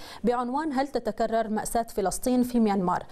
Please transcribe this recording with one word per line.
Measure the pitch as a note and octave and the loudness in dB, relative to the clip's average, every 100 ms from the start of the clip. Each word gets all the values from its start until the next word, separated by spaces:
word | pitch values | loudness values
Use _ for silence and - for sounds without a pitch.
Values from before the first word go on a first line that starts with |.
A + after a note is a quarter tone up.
| - - | -6 -4
بعنوان: | G#3+ A#3+ A#3+ C4 D#4+ | 0 0 0 -2 -2
"هل | C4 C#4 | -2 -2
تتكرر | B3 A3+ G3+ A3+ A3+ A3 | -2 -4 -2 0 0 0
مأساة | G#3+ G3 A#3 | -2 -2 -2
فلسطين | A#3 - G3 - C4 B3 | -2 -2 -2 0 2 2
في | B3 B3 | 4 4
ميانمار؟". | A3 G3+ F3+ F3 - | 4 4 2 0 -2